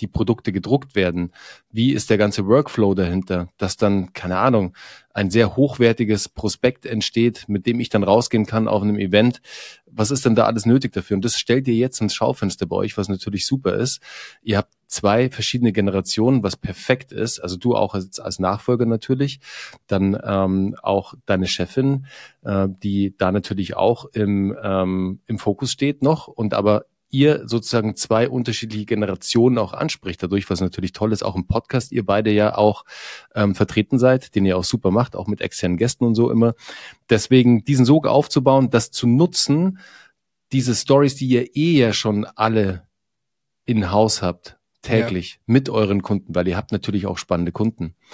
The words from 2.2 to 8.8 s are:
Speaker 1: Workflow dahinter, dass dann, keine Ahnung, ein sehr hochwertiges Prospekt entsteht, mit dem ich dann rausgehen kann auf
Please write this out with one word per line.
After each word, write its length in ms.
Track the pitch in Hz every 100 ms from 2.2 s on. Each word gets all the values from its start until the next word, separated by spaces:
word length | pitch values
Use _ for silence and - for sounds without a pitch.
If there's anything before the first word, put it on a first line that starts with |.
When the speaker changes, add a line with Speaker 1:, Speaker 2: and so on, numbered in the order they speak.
| 104 104 98
Speaker 1:
Workflow 460 | 131 147 - 101
dahinter, 540 | 95 90 92 90 90 87 _
dass 180 | 90 -
dann, 360 | 104 101 92
keine 260 | - 87 92
Ahnung, 360 | 127 117 90 - - - _
ein 180 | 104 98
sehr 240 | 110 110
hochwertiges 760 | - 143 127 117 113 107 104 -
Prospekt 560 | - 107 - 123 -
entsteht, 600 | 127 113 - 117 117 - -
mit 200 | 101 117
dem 120 | 120
ich 120 | 120
dann 120 | 107
rausgehen 440 | 98 110 - 113 104
kann 200 | 110 107
auf 160 | 104